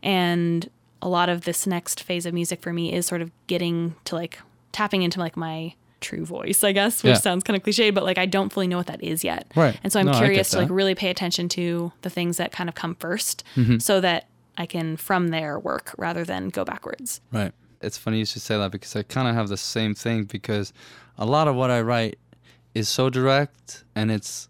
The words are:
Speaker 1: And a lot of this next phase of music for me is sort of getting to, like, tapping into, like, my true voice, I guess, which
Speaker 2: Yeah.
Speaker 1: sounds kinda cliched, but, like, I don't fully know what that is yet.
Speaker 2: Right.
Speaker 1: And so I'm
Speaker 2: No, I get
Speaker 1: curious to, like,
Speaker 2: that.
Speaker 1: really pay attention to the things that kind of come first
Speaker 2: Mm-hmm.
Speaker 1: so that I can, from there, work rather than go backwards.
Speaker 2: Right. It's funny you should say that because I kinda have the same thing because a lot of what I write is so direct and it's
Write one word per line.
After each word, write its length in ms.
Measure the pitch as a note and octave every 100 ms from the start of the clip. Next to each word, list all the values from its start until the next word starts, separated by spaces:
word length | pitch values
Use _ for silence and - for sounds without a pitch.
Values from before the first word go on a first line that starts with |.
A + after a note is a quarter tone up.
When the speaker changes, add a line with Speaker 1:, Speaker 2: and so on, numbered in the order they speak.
Speaker 1:
And 640 | - F#3+ F3 F3 E3+ E3+ E3+ _ _ _
a 80 | F#3
lot 200 | F3+ F3
of 140 | F3
this 240 | F3 E3+ -
next 360 | F3 - -
phase 240 | - F3+ E3+
of 80 |
music 280 | E3+ E3+ F3
for 100 | -
me 200 | E3+ E3+
is 140 | F3 F3
sort 160 | F3
of 80 | E3+ _ _
getting 480 | F3 F3 E3+ E3+ D#3+
to, 100 | - E3
like, 220 | E3 - - _ _
tapping 300 | - G#3 G3
into, 160 | F3+ F3+
like, 180 | E3+ -
my 380 | E3 D#3+ E3 - _ _
true 240 | - -
voice, 400 | D#3 F3 - F#3+
I 80 | G#3
guess, 300 | G3 G3+ -
which 60 | -
Speaker 2:
Yeah. 20 | A#2+
Speaker 1:
sounds 240 | G#3+ F3+
kinda 160 | - G3+
cliched, 340 | G3+ G#3 G#3+
but, 80 | G3+
like, 140 | F#3 F#3
I 80 | F#3
don't 260 | F#3+ G3
fully 140 | - F#3
know 100 | F3+
what 100 | F3
that 140 | -
is 200 | F3 D#3+
yet. 220 | - E2 -
Speaker 2:
Right. 240 | - D#3 -
Speaker 1:
And 80 | G3
so 80 | G#3
I'm 60 | F#3+
Speaker 2:
No, 60 |
I 20 | C#3
get 80 |
Speaker 1:
curious 260 | - G3 F#3+
to, 80 | G3
like, 100 | F3+
Speaker 2:
that. 60 |
Speaker 1:
really 200 | F#3 G3 F#3
pay 140 | G3
attention 380 | F3+ F3+ F3+ F3
to 420 | F3+ F3 E3+ E3+ -
the 80 | F#3+
things 260 | F3 F3 E3+
that 120 | E3+
kind 160 | - F3
of 60 |
come 220 | - E3+ E3
first 480 | E3 G#3 - - - -
Speaker 2:
Mm-hmm. 220 | A#2+ A#2
Speaker 1:
so 220 | - G3
that 260 | F#3 E3+ - _ _ -
I 80 | E3+
can, 300 | F3+ D#3+ D#3+
from 320 | - F#3 F3
there, 300 | D#3+ D#3 C#3+
work 360 | - C2+ - -
rather 280 | E3+ F3
than 260 | E3+ C3 F#3+
go 140 | F#3+
backwards. 560 | F#3 - - - B3+ - _
Speaker 2:
Right. 200 | A2+ G2+ - _ _
It's 160 | - -
funny 220 | - A2
you 80 | A2
should 160 | -
say 140 | - G#2+
that 120 | G2
because 240 | G2 -
I 80 | G#2
kinda 300 | G2+ C3+ B2+
have 160 | A#2 G#2
the 80 | G2
same 380 | - - A2
thing 300 | G#2 A#2 A2+
because 480 | G2+ G#2 - G#2 G2 - - - - -
a 60 |
lot 240 | G#2+ C#3+ D#3
of 80 | B2+
what 140 | B2+
I 100 | B2
write 380 | A2+ A#2+ A2+ - _ _ _ _ _
is 140 | - G#2+
so 200 | - C3
direct 720 | B2+ C3 C3+ C#3+ _ - - _ -
and 140 | A2
it's 380 | A2 - - -